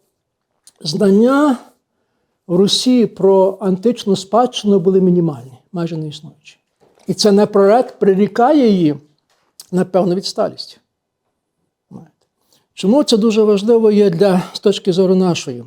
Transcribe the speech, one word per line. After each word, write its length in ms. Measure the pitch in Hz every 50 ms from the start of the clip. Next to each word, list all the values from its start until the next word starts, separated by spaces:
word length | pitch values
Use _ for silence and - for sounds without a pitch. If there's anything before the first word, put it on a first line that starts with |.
| _ _ _ _ _ _ _ _ _ _ _ _ _ - _ _
знання 760 | - 160 147 196 214 196 196 202 226 247 269 277 294 302 254 - - - _ _ _ _ _ _ _ _ _ _ _ _ _ _ _
в 100 | - 170
Русі 500 | 175 202 190 - - - 254 254 247 226
про 520 | - - - 175 190 196 190 185 196 190 -
античну 560 | 220 190 185 185 185 233 240 240 - 208 190
спадщину 640 | - - - - 220 254 247 - - - 208 202 196
були 200 | 165 190 190 190
мінімальні, 580 | 180 185 175 175 170 165 147 120 120 131 127 - _ _ -
майже 240 | 175 170 165 170
неіснуючі. 600 | 156 156 151 147 - - 151 - _ _ - - _ _ _ _ _ _ _ _ _ _
І 80 | - 175
це 180 | - - 214 196
наперед 680 | 202 208 208 208 202 196 196 208 247 254 254 - -
прирікає 720 | 220 202 190 185 208 - - - 240 262 311 302 254 226
її 280 | 202 185 170 151 143 139 - _ _ _ _ _ _ _ _ _ _ _ - - -
на 120 | 180 185
певну 300 | 180 180 190 175 180 175
відсталість. 680 | 190 175 - - - 208 175 - - - - - _ _ _ _ _ _ _ _ _ _ _ _ _ _ _ _ _ _ _ _ _ _ _ - - 170 _ _ _ _ _ _ _ _ _ _ _ _ _ _
Чому 300 | - - 185 226 294 294
це 120 | - 247
дуже 260 | 220 202 233 208 220 214
важливо 480 | 214 208 196 196 220 240 226 226 214
є 200 | 208 202 208 202
для, 320 | 170 165 202 202 185 185 170 - -
з 80 | -
точки 320 | - 208 196 - - 202 170
зору 220 | 180 190 180 190
нашої? 500 | 185 190 180 165 - - 147 127 120 117